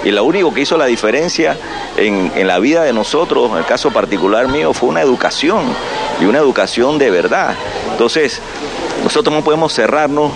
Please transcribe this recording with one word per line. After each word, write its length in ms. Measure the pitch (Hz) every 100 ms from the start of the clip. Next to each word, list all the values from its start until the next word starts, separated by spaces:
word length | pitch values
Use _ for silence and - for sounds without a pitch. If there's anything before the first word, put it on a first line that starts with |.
y 80 | -
lo 120 | 101 117
único 280 | 185 170
que 80 | 127
hizo 160 | 139 170
la 80 | 127
diferencia 680 | 117 107 120 170 - 156 151 - - - -
en, 360 | 107 101 90 -
en 120 | 95
la 120 | 90
vida 240 | 117 165
de 80 | 160
nosotros, 600 | 117 104 147 170 139 120
en 60 | 104
el 60 | 82
caso 260 | 123 151
particular 560 | 113 101 98 92 107 127
mío, 240 | 143 160
fue 160 | 135 123
una 120 | 165
educación, 600 | 151 123 85 - 143 208 139 110 - - - -
y 60 | 95
una 140 | 127
educación 580 | 147 110 95 - 127 151
de 140 | 135
verdad. 440 | 90 87 180 165 107 - - -
Entonces, 500 | - 117 160 143 - - - - - - -
nosotros 300 | - 151 156
no 100 | 156
podemos 280 | 147 156 160
cerrarnos 580 | - 110 147 151 147 151